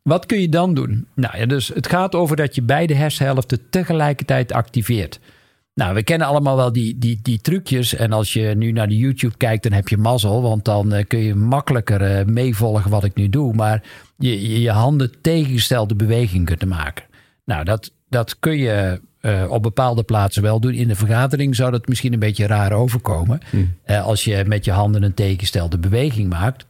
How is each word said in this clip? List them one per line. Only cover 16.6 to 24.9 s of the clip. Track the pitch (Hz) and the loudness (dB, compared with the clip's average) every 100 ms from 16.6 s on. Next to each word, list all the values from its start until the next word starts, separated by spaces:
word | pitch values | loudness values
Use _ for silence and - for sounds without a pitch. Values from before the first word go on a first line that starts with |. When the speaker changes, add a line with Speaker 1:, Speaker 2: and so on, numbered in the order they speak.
| 92 | -2
Speaker 1:
maken. | 87 71 - - - _ _ | -4 -6 -10 -20 -20 _ _
Nou, | - 82 | -8 -4
dat, | 78 107 - _ _ | -2 -4 -6 _ _
dat | 123 113 - | -4 -4 -4
kun | 160 151 | -2 0
je, | 123 104 95 90 - _ | 0 0 0 -4 -10 _
eh, | 113 98 92 | -2 0 0
op | 120 | 0
bepaalde | 107 104 127 117 | -2 0 0 0
plaatsen | 107 107 98 - | 0 2 2 0
wel | 107 110 | 0 0
doen. | 123 | 0
In | 120 117 | 0 -2
de | |
vergadering | 98 107 113 135 139 139 | 0 0 2 0 0 0
zou | 123 127 | 0 0
dat | 120 117 | -2 -2
misschien | 123 127 | -2 -2
een | 117 | 0
beetje | 107 107 101 | 0 0 0
raar | 104 101 | 2 2
overkomen. | 104 123 117 - 85 85 139 - | 0 0 -2 -2 -2 0 -2 -2
Speaker 2:
Hmm. | - 90 87 | -2 -2 -4
Speaker 1:
Eh, | - 104 | -2 0
als | 98 107 | 0 -2
je | 110 101 98 | 0 0 0
met | 104 | 0
je | 101 | 0
handen | 95 104 | 0 2